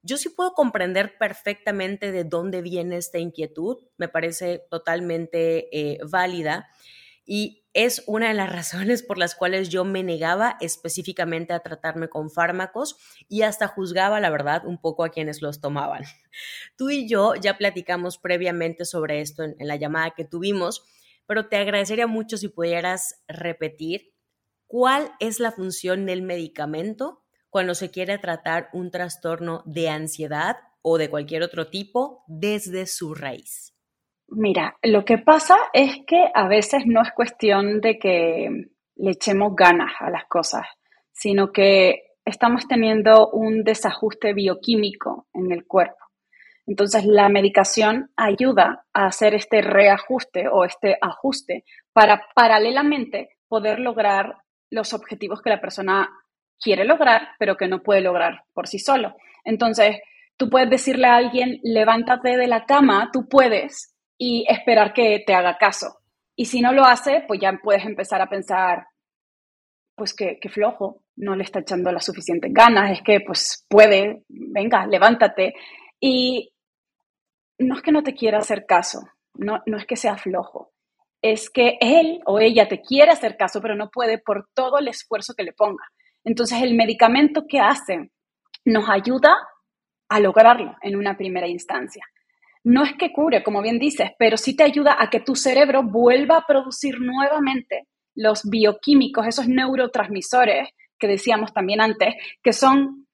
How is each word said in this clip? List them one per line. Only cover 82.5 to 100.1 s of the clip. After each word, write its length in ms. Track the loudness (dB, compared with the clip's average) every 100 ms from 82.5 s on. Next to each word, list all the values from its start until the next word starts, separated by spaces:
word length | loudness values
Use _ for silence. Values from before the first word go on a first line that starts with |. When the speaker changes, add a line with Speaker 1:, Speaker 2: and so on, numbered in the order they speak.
| 6 4
Speaker 2:
te 140 | 0
quiere 300 | -2 6 6
hacer 260 | 6 0 -2
caso, 240 | -4 -4
pero 140 | -6 -8
no 140 | -8
puede 280 | -4 -2 -2
por 300 | -4 -6 -4
todo 260 | -4 0 0
el 80 | -2
esfuerzo 460 | -8 -8 -8 -8 -10
que 80 |
le 100 | -10
ponga. 300 | _ 0 0 -14 _ _ _
Entonces, 380 | -6 -2 -2 0
el 120 | 2
medicamento 720 | 4 2 4 4 6 2 2 -2
que 120 | 2
hace 520 | 2 2 -4 -8 -10 _ _ _ _ -4 0
nos 240 | 0 2
ayuda 460 | -2 0 4 6 6 0 _ _ _ _ _ _
a 100 | 2
lograrlo 560 | 4 8 8 8 0 -10
en 140 | -8 -4
una 220 | -4 -6
primera 300 | -8 -6 -6
instancia, 580 | -8 -8 -8 -8 -14 -20 _ _ _ _ _
no 200 | 2 4
es 100 | 2
que 180 | -2 -6
cure, 320 | 0 0 2
como 180 | 0 -4
bien 180 | -2 -2
dices, 320 | -2 -2 -6 _
pero 200 | 2 2
sí 180 | -4 4
te 80 |
ayuda 320 | 4 4 2 2
a 100 | 0
que 100 | -2
tu 160 | -4 -2
cerebro 480 | 0 4 4 2
vuelva 540 | 0 2 4 4 4 2
a 80 | 4
producir 520 | 0 0 -8 -8 -6
nuevamente 880 | -6 -2 0 0 -2 -4 -6 -10 _ _ _ -2
los 280 | 0 0 -2
bioquímicos, 800 | 2 2 2 2 4 4 -2 -4
esos 200 | -2 0
neurotransmisores 1200 | 0 -2 -2 -2 -2 -4